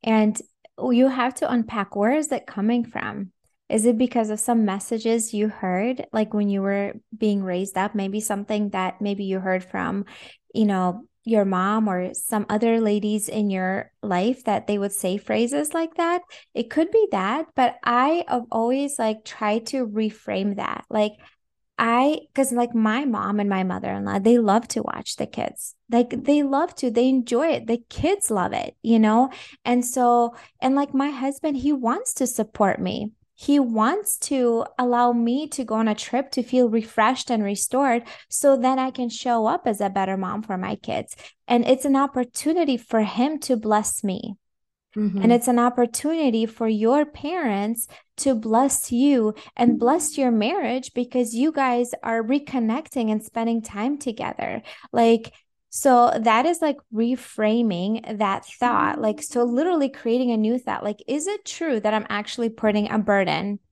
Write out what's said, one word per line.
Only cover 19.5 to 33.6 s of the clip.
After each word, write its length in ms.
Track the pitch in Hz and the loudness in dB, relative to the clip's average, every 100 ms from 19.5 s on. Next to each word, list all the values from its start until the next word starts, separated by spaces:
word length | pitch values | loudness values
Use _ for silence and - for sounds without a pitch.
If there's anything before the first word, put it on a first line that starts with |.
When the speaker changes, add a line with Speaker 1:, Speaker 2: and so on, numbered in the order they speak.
| 220 226 | -2 -2
Speaker 1:
to 180 | 269 233 | -4 -2
reframe 680 | 208 220 220 - 196 202 202 | 0 -2 -4 -6 -2 -2 -2
that. 280 | - - - | -4 -6 -4
Like, 240 | 214 214 214 - _ _ _ _ - | 0 0 -2 -20 _ _ _ _ -2
I, 440 | 226 233 277 311 - - | 0 4 2 0 -4 -2
'cause, 160 | 262 | 0
like, 240 | 240 240 240 | 0 0 2
my 300 | 220 226 285 | 2 0 -2
mom 340 | 208 196 208 | -2 -2 0
and 100 | 202 | 0
my 140 | 190 | 0
mother-in-law, 560 | 185 185 - 202 202 202 | -2 -2 -4 -4 -2 0
they 180 | 202 240 | 4 6
love 300 | 220 208 240 | 6 2 0
to 120 | 240 | -6
watch 340 | - - - - | -4 -6 -8 -8
the 100 | - | -8
kids. 500 | - - - - - _ | -6 -8 -8 -16 -16 _
Like, 360 | 233 247 254 - | 2 2 0 2
they 180 | 294 | 2
love 320 | 277 277 349 - | 4 0 -2 -2
to, 160 | 254 | -2
they 160 | 226 254 | 2 4
enjoy 400 | 262 233 240 320 | 2 2 0 0
it. 180 | 294 226 | -2 -2
The 160 | 233 _ | -4 _
kids 400 | - 294 403 - | -2 0 0 0
love 240 | 208 175 | -2 -2
it, 220 | - - - | -4 -6 -6
you 160 | 226 226 | 2 6
know? 300 | 220 220 262 - - - | 6 6 2 -2 -20 -10
And 220 | - 247 247 | 0 0 0
so, 500 | 269 240 240 233 233 - _ | 2 4 4 2 -4 -20 _
and, 160 | 254 277 | 0 0
like, 180 | 277 | 0
my 160 | 269 285 | 0 -2
husband, 480 | 269 269 277 311 277 | -2 -6 -4 -4 -2
he 140 | 269 | 0
wants 400 | 285 233 320 508 - | 0 0 -2 -4 -2
to 120 | 254 | -2
support 520 | - 214 - 196 - | -2 -6 0 0 2
me. 300 | 185 - 214 _ _ | -4 -4 -6 _ _
He 260 | _ - | _ 2
wants 580 | 285 | 2